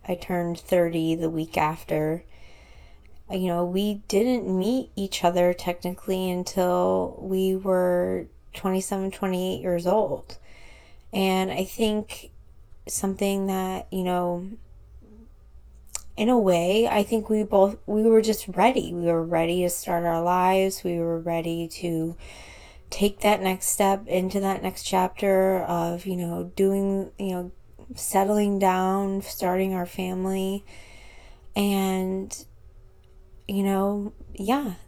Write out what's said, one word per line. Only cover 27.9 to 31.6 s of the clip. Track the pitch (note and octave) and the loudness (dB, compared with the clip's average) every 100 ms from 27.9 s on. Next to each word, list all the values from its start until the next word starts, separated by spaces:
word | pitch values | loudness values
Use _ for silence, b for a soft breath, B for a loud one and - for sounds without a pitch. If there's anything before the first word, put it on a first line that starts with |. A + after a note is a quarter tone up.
| - | -10
settling | - F#3+ G3 G#3 G3+ G3 | -2 2 4 4 2 2
down, | F#3+ F#3 F#3 G3 G3 G3 | 2 4 2 0 0 -2
starting | - - F#3 F#3 F#3+ | -6 -4 -2 0 0
our | F#3 F3 | -2 -6
family. | - F#3 F#3 F#3+ F#3+ F#3+ G3 B B B B B B B B B | -6 -6 -4 -2 -2 -2 -6 B B B B B B B B B
And, | - | -2